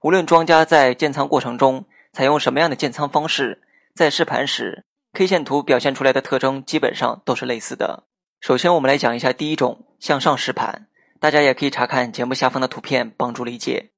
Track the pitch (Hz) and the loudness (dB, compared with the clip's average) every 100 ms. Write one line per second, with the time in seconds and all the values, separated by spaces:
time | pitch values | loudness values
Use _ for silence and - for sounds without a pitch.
0 | 147 185 156 170 165 160 160 160 135 123 | 2 2 4 4 6 6 6 6 4 2
1 | 156 143 143 147 123 120 135 131 107 _ | -2 -2 0 0 -2 0 2 0 -8 _
2 | _ - 135 147 - 131 165 135 147 120 | _ -2 0 2 0 0 0 0 -4 -4
3 | 147 151 156 - 127 101 _ _ _ - | -2 -2 -2 -4 -4 -6 _ _ _ 0
4 | 160 - 170 120 143 - 110 - _ _ | 0 2 -2 -2 -4 -6 -8 -10 _ _
5 | _ - 185 185 147 143 139 131 143 135 | _ -2 0 0 0 -4 2 2 2 0
6 | 135 131 - 135 135 135 135 156 - - | 2 2 0 0 0 -2 -4 -2 -2 -2
7 | 120 117 - 123 127 120 - - 92 - | -4 -4 -4 -4 -4 -8 -8 -6 -6 -6
8 | _ _ _ _ - 127 175 175 131 139 | _ _ _ _ -2 0 2 2 2 2
9 | 123 120 131 - 151 156 123 117 _ _ | 0 0 -2 -2 -4 -2 -2 -2 _ _
10 | - 143 160 139 - 127 113 - _ _ | -4 0 0 0 -2 -4 -6 -8 _ _
11 | _ _ 151 147 143 127 143 - 123 131 | _ _ 2 4 4 2 -2 -2 -2 -2
12 | 123 107 123 131 131 135 131 - - 135 | -4 -4 -6 0 0 0 -6 -6 -4 -4
13 | 113 - 123 117 120 120 - 120 - | -4 -4 -6 -4 -8 -8 -6 -6 -8